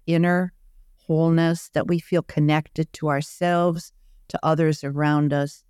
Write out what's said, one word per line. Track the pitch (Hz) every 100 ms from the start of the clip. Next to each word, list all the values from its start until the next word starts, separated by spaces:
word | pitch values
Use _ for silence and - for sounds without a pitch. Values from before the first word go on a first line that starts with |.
| -
inner | 165 175 180 180 - - - - _ -
wholeness, | 160 165 165 165 170 -
that | 151 -
we | 170
feel | - 170
connected | - - 147 156 151 - 156
to | - 151
ourselves, | 143 151 - 175 175 175 170 - - - - -
to | -
others | 151 160 160 151
around | 139 143 151 147 147
us, | 143 143 -